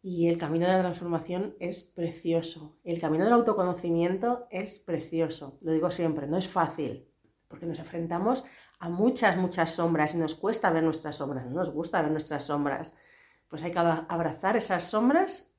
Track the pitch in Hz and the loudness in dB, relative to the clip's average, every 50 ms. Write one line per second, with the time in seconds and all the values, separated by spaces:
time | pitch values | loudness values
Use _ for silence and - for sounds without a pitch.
0 | - 190 175 165 170 170 170 170 170 147 160 165 175 180 185 185 185 180 165 - | -8 -6 0 2 2 2 2 2 0 -2 0 2 4 4 4 4 4 2 -2 -4
1 | 175 175 170 156 - - 180 180 202 - - - 180 175 170 - - _ _ - | -4 -2 -2 -2 -2 -4 -4 -4 -4 -6 -6 -8 -8 -8 -8 -8 -14 _ _ -4
2 | 170 165 170 - - 170 165 165 165 - - 160 151 151 - _ _ 175 170 165 | -4 -4 -4 -4 -2 0 0 0 0 -2 -10 -12 -16 -18 -20 _ _ -6 -4 -2
3 | 170 151 156 160 185 220 240 233 233 226 202 190 180 180 175 175 - 175 170 170 | 0 0 2 4 4 6 6 6 4 4 2 2 2 0 0 -2 -2 0 2 2
4 | 170 175 190 190 233 240 240 247 - - - 185 196 208 - - _ - 165 156 | 2 2 0 0 0 -2 -2 -2 -6 -8 -8 -8 -8 -8 -10 -14 _ -4 -4 -4
5 | 160 - 170 160 165 156 160 - 147 139 135 - - 160 160 160 160 175 156 - | -4 -4 -2 0 0 0 -2 -8 -12 -16 -16 -8 -2 0 0 2 2 0 0 0
6 | 170 160 151 156 139 143 160 185 185 190 - 190 165 - - - 147 120 107 - | 0 0 0 -2 -2 -2 -2 -2 -2 0 0 0 0 0 0 -4 -6 -6 -6 -8
7 | - _ _ _ _ _ _ _ _ _ - - 170 170 151 - 165 - - 170 | -14 _ _ _ _ _ _ _ _ _ -16 -10 -8 -8 -6 -8 -10 -10 -6 -6
8 | 165 165 175 175 190 226 262 262 - - - - - - _ _ - 170 175 180 | -4 -2 -2 0 2 2 0 0 -2 -12 -20 -20 -20 -20 _ _ -8 -6 0 4
9 | 208 247 - - 233 202 170 180 185 175 - 185 165 165 - - 170 170 165 156 | 4 4 4 6 4 4 4 4 0 0 2 2 0 0 2 0 2 2 4 4
10 | 151 151 160 170 160 151 160 - - 202 226 220 - 190 165 160 160 160 156 160 | 2 2 2 0 -2 -2 -2 -2 -2 -2 0 2 2 2 4 4 4 2 0 0
11 | - 151 147 - 143 139 143 131 123 123 131 170 185 151 143 147 165 - - 185 | -6 -8 -6 -6 -6 -4 -4 -6 -6 -4 -2 -2 -2 -2 -2 -6 -4 0 0 0
12 | 160 147 156 156 151 - 151 143 - - 147 147 143 143 135 - 156 - - _ | 2 2 0 -2 -2 -4 -6 -6 -4 -2 -2 0 0 0 -2 -4 -6 -12 -16 _
13 | _ _ - - - _ _ _ _ _ - 147 156 175 170 175 170 170 160 160 | _ _ -20 -20 -20 _ _ _ _ _ -12 -8 -8 -4 0 2 2 2 2 2
14 | 160 - 180 165 165 160 156 - - 190 220 226 220 - 190 170 - - - 214 | -2 -4 -2 -2 0 -2 -2 -2 0 2 2 2 2 0 -2 -2 -2 -2 0 2
15 | 233 254 285 339 381 381 - - - _ _ | 4 6 6 6 4 2 -2 -10 -12 _ _